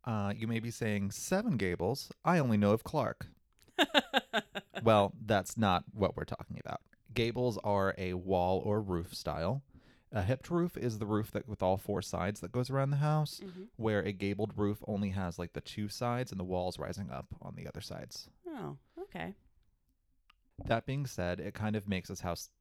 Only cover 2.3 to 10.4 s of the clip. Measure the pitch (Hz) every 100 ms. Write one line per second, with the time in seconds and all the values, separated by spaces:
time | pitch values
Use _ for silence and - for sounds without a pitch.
2.3 | 175 127 107 104 110 - 151 120 - -
3.3 | - _ _ _ - 320 277 - 269 -
4.3 | 220 - 202 _ - 113 107 98 - 110
5.3 | 104 92 - 104 87 - 110 95 - -
6.3 | - - - - - _ _ _ 110 117
7.3 | 117 123 101 107 101 98 - 92 90 92
8.3 | 92 90 95 - 107 101 87 85 - -
9.3 | 76 85 135 - - - _ _ 107 92
10.3 | 127